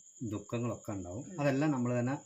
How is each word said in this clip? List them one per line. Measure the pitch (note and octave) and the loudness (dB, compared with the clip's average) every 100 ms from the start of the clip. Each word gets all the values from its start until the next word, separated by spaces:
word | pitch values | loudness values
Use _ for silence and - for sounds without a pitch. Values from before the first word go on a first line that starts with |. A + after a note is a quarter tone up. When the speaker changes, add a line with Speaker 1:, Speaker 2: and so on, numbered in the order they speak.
| - - | -18 -8
Speaker 1:
ദുഃഖങ്ങളൊക്കെ | A2+ G2+ - A#2+ A#2+ G2 - | -4 -4 -4 -2 -2 -4 -6
ഉണ്ടാവും. | G2 F2+ F#2+ D#3 | -6 -6 -8 -8
Speaker 2:
ഉം. | E3+ | 0
Speaker 1:
അതെല്ലാം | C#3+ C3+ D3+ | 2 4 2
നമ്മൾ | C3 A#2+ B2 | 4 2 2
തന്നെ | B2 C#3+ | 2 -2